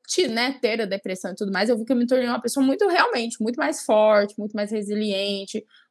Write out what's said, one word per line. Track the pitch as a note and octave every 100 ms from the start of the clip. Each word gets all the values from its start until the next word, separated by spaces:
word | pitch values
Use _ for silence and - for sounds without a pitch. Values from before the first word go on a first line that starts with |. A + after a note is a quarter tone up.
| -
ti-, | - D#4
né, | A3+ B3+ C4
ter | A3 A3
a | G#3
depressão | G3 G3+ F#3 F#3+
e | F#3
tudo | G3+
mais. | F#3 A3
Eu | A3+
vi | A3+
que |
eu | B3
me | A#3+
tornei | C4 B3
uma | B3
pessoa | A#3+ C#4 C4+
muito, | C#4 G4+
realmente, | F4 A#4 C#4 A#3 -
muito | A3 A#3+
mais | C#4+ D4+ -
forte, | G#3+ G#3+ G#3 G3+ -
muito | G#3
mais | G#3 G#3
resiliente. | A3 G3+ G#3 G#3+ G3 G3+ G3 G3 G#3+ - _ _